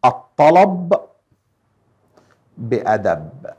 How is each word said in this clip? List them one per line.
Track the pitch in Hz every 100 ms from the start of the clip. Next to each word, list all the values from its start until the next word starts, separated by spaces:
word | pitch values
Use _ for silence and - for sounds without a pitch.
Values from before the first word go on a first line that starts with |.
الطلب | 127 - - - 151 175 196 180 175 196 - _ _ _ _ _ _ _ _ _ _ _ _ _ _ -
بأدب. | 117 120 - 107 98 78 78 - -